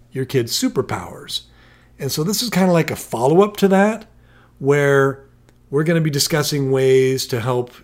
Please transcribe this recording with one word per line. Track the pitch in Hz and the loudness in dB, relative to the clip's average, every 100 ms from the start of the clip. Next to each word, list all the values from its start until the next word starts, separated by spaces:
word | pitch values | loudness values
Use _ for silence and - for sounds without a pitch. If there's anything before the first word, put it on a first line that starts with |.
| _ | _
Your | 131 131 | -10 -4
Kid's | 135 117 - | -2 -2 -2
Superpowers. | 262 143 - 101 - - - - - _ - _ _ - | -4 -2 -4 -6 -10 -16 -12 -12 -12 _ -20 _ _ -10
And | 139 | -8
so | 156 | -4
this | 165 208 | -4 -4
is | 240 | -2
kinda | 180 185 | 0 2
like | 170 - | 2 0
a | 107 | -4
follow-up | - 113 127 170 208 202 | -8 -2 2 4 2 2
to | 196 | 2
that, | 190 208 220 - _ _ _ _ - | 4 2 0 -10 _ _ _ _ -6
where | 135 147 139 139 135 131 - _ _ _ - | 0 2 4 4 2 -2 -14 _ _ _ -6
we're | 139 | -2
gonna | 160 165 | 0 0
be | 156 | 0
discussing | 139 - 156 143 147 135 | -2 -2 -2 -2 -2 0
ways | 135 131 131 131 131 - | 2 4 4 4 0 -4
to | 120 | -4
help | 120 123 120 - | -2 -4 -4 -12